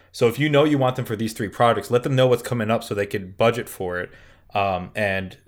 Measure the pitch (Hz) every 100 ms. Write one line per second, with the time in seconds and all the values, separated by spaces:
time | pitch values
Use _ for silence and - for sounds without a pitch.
0 | _ - 117 120 151 143 151 143 127 127
1 | 120 107 110 - 101 - 120 107 - 120
2 | 143 131 131 120 - 120 107 117 - 101
3 | 101 104 92 95 113 120 104 - 92 90
4 | - - - _ _ 101 98 90 90 107
5 | 104 95 92 -